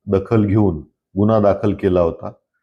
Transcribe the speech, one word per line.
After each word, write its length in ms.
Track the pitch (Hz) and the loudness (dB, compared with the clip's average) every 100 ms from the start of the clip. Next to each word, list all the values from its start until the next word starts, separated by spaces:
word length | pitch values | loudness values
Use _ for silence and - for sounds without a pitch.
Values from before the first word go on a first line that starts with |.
| - | -4
दखल 400 | 98 98 117 101 | -2 0 0 2
घेऊन 320 | 107 101 80 - _ _ 92 | 2 0 -2 -10 _ _ -2
गुन्हा 220 | 104 110 | 0 2
दाखल 340 | 101 95 107 | 2 0 -2
केला 280 | 98 101 90 | -2 0 2
होता. 300 | 85 82 95 - _ _ | 0 -2 -14 -18 _ _